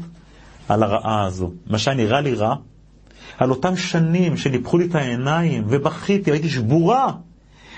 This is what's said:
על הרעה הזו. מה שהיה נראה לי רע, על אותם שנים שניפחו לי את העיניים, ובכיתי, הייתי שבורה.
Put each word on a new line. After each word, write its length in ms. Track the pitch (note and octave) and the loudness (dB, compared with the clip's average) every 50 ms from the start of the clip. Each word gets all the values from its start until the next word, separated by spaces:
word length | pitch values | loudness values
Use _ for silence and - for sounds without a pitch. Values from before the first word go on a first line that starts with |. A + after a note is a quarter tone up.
| E3+ - - - - - - - - - - - - - | -6 -12 -16 -20 -20 -20 -20 -20 -20 -20 -20 -12 -4 -2
על 140 | G#2+ G#2 A2 | 0 2 2
הרעה 420 | G2+ G2+ A2+ - A2 A2 G#2 G2+ | 2 0 0 0 0 0 0 0
הזו. 260 | F#2+ F#2 F#2 F#2 E2+ E2+ - - - | -2 -2 -4 -6 -6 -6 -10 -6 -4
מה 100 | G#2 A2+ | -2 -2
שהיה 200 | A2 C#3+ C3+ C3 | 0 0 0 0
נראה 240 | A2+ G#2 A2+ C#3+ | 2 2 2 0
לי 120 | D3 C#3+ B2 | 0 0 0
רע, 220 | G#2 G#2 A2 C3+ D3 - - - - - - - - - - - - - - - - | 0 0 0 0 -2 -6 -12 -20 -20 -20 -20 -20 -20 -20 -20 -20 -20 -20 -20 -4 -2
על 120 | C3 B2+ | 0 0
אותם 280 | C3+ C3 - F3+ F#3 F3+ | 0 0 0 -2 -2 -2
שנים 600 | - - - E3 E3 D#3+ E3+ F3+ F3+ E3+ E3+ E3+ | -4 -2 0 0 2 2 2 2 2 2 0 0
שניפחו 400 | - C#3+ B2+ B2+ B2 - - E3+ | 0 0 0 0 0 0 2 2
לי 80 | F3+ | 2
את 100 | F3+ E3+ | 2 0
העיניים, 680 | D#3 C#3 B2+ A#2+ A#2+ C3 C#3 D3+ E3 E3+ E3 C3+ A#2 G#2+ G#2 | -2 -2 -2 -2 -2 -2 0 0 2 2 0 0 0 0 0
ובכיתי, 640 | A#2+ C#3+ C3 D#3 D#3 - - - G3+ G3+ G3 D#3+ | 0 0 0 0 -2 -2 -2 0 0 0 2 0
הייתי 180 | D3 D3+ D3+ D#3+ | 0 0 0 -2
שבורה. 640 | C3+ C3 A2+ A2 C3+ E3 E3 F3+ A#3 C4 C4+ G#3+ C3 G#2+ - - - - _ - - - - - - | -2 -2 0 2 2 4 4 4 2 2 0 0 -2 -6 -12 -20 -20 -20 _ -20 -20 -20 -20 -20 -20